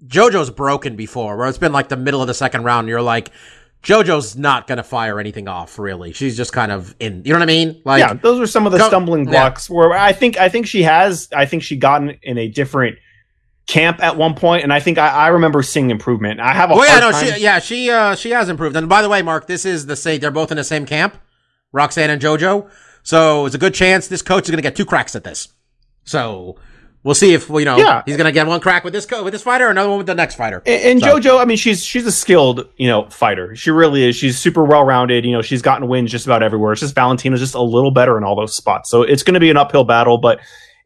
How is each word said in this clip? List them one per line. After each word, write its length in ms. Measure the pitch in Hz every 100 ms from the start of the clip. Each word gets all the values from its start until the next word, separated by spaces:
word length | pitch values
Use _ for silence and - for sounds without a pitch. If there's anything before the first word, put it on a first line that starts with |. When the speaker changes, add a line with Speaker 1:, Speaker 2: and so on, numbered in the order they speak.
| 131
Speaker 1:
JoJo's 420 | 147 240 202 135
broken 460 | - 139 139 139 107
before, 400 | 107 127 107 104
where 100 | 131
it's 120 | 131
been, 140 | 165
like, 180 | 139 139
the 60 | 127
middle 240 | 135 135
of 40 | 131
the 60 |
second 300 | - 127 123
round, 200 | 120 120
and 40 | 113
you're 140 | 117
like, 300 | 120 117 - _ - - _ _
"JoJo's 520 | - 214 185 156 107
not 320 | 117 143 127 -
gonna 160 | 120
fire 360 | - 123 113 104
anything 260 | 104 104 98
off, 320 | 90 87 -
really. 340 | 101 90 90
She's 240 | - 135 113
just 160 | 123
kind 180 | 127 107
of 220 | 98 90 -
in," 220 | 110 90 123
you 60 |
know 40 | 170
what 20 |
I 40 | 165
mean? 360 | 160 165 160
Like, 140 | 135 135
Speaker 2:
Yeah, 140 | -
those 260 | 196 226 247
are 60 | 220
some 180 | 226
of 80 | 208
the 60 | 185
Speaker 1:
go-, 100 | 220
Speaker 2:
stumbling 360 | 190 170 160 131
Speaker 1:
yeah. 40 |
Speaker 2:
blocks 360 | 131 131 - -
where 240 | 170 165
I 200 | 180 202
think, 240 | 190 247 202
I 100 | 185
think 180 | 226 220
she 180 | 202
has, 440 | 160 160 196 170 - 143
I 80 |
think 200 | 139 165
she 120 | - 139
gotten 400 | 135 143 143 143
in 160 | - 120
a 100 | 113
different 480 | 123 135 139 120 - _ _ _ _ _ _ -
camp 360 | 156 165 170
at 140 | 170 156
one 180 | 160
point, 300 | 143 175 175
and 80 | 143
I 80 | 143
think 180 | 160 156
I, 100 | 151
I 200 | 139 156
remember 340 | 170 160 143
seeing 280 | 135 156 131
improvement. 500 | 107 - 117 104 113
I 120 | 120
have 180 | 190 180
a 20 |
Speaker 1:
Well, 100 | 165 285
yeah, 140 | 254
Speaker 2:
hard 140 | 233
Speaker 1:
no, 60 | 147
Speaker 2:
time 140 | 156 208
Speaker 1:
she, 20 |
yeah, 160 | 208 180
she, 280 | - 240 247
uh, 280 | 233 208 190
she 140 | 233
has 180 | 240 180
improved. 260 | 156 160
And 140 | 156 165
by 120 | 202
the 80 | 208
way, 140 | 196
Mark, 240 | 165 160 -
this 180 | 180
is 220 | 190 170 139
the 80 |
same, 240 | 143 165 151
they're 140 | 147
both 180 | 147 156
in 60 | 151
the 80 |
same 220 | 139 151 139
camp, 300 | 151 190 - _ _ _ _ _
Roxanne 400 | 135 147 165 151
and 100 | 147
JoJo. 480 | 151 156 185 202 202 _ _ _
So 420 | - 160 160 147 139
it's 80 |
a 40 | 131
good 140 | 185
chance 340 | 190 185 185 -
this 140 | 185
coach 220 | - 180
is 60 | -
gonna 120 | 160
get 120 | 151
two 100 | -
cracks 300 | 202 156 -
at 80 | 110
this. 240 | 92 76 - _ _ _ _ _
So 540 | - 151 117 95 90 - - - _ _
we'll 100 | 135
see 180 | 143 196
if, 160 | 160 -
you 160 | 151
know, 120 | 147 127
Speaker 2:
Yeah. 260 | 208 117 -
Speaker 1:
he's 100 | 147
gonna 160 | 156
get 160 | 151 156
one 100 | 170
crack 240 | 185 175
with 100 | 175
this 140 | 202 202
co-, 160 | 233
with 100 | 190
this 100 | 202
fighter, 260 | 247 254 240
or 20 |
another 180 | 190 202
one 80 | 202
with 100 | 185
the 80 | 180
next 180 | 156
fighter. 300 | - - - -
Speaker 2:
And, 160 | 233
and 180 | 247 254
Speaker 1:
So. 200 | 285 294
Speaker 2:
JoJo, 200 | 254 254
I 40 |
mean, 120 | 247 220
she's, 280 | 233 185
she's 220 | - 247 233
a 60 |
skilled, 540 | - - 175 131 123 - -
you 120 | 123
know, 160 | 107 -
fighter. 440 | - 110 92 90
She 160 | 110 165
really 320 | 160 160 139 123
is. 80 | 120
She's 200 | 135 123
super 280 | 180 170
well-rounded. 600 | 147 147 135 127 123 120
You 60 | 120
know, 120 | 120
she's 200 | 110 127
gotten 240 | 135 123 123
wins 240 | 127 117
just 160 | 117 131
about 160 | 117
everywhere. 300 | 110 107 107
It's 80 | 107
just 160 | 143 135
Valentina's 420 | 127 127 135 127
just 160 | 131
a 80 | 123
little 300 | 120 117 139
better 260 | 131 127 110
in 60 |
all 100 | 98
those 220 | 104 107 -
spots. 340 | - 95 -
So 120 | 117
it's 180 | 120 139
gonna 160 | - 180
be 120 | 165
an 60 | 147
uphill 280 | 143 143
battle, 340 | 120 117 117 120
but 220 | 117 110 - - - _